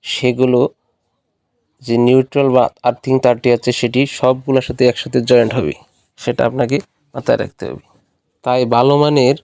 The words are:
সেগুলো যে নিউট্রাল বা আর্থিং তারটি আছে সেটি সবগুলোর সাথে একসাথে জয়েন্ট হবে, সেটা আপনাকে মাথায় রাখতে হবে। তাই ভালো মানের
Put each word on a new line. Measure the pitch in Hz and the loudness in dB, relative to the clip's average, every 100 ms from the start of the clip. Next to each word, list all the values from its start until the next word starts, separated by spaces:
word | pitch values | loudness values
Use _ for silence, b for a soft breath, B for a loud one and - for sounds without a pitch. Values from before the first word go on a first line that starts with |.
সেগুলো | - - 127 120 127 123 143 _ _ _ _ _ _ _ _ _ _ _ | -10 -2 -2 0 2 2 0 _ _ _ _ _ _ _ _ _ _ _
যে | 120 117 | -4 0
নিউট্রাল | 120 131 131 143 139 | 4 2 2 0 2
বা | 127 120 _ | 2 0 _
আর্থিং | - 120 - 131 | -6 -4 -2 0
তারটি | 131 120 123 | 0 0 0
আছে | 120 - | 0 -2
সেটি | 123 120 120 139 | -4 -2 -2 -4
সবগুলোর | - 127 131 131 135 | -2 -2 -2 0 -2
সাথে | - 127 127 | -2 0 0
একসাথে | 120 - 127 | 0 -4 -4
জয়েন্ট | 117 123 123 | 2 2 2
হবে, | 117 78 67 _ _ _ _ | -2 -6 -8 _ _ _ _
সেটা | - 120 120 | -8 -2 -2
আপনাকে | 131 120 139 - _ _ | -2 -2 -2 -6 _ _
মাথায় | - 123 - | -10 -2 -2
রাখতে | - _ - | -2 _ -12
হবে। | 64 _ _ _ _ _ _ | -12 _ _ _ _ _ _
তাই | - 127 120 | -4 -2 0
ভালো | 120 127 143 | 2 2 2
মানের | 147 147 127 147 | 2 2 2 0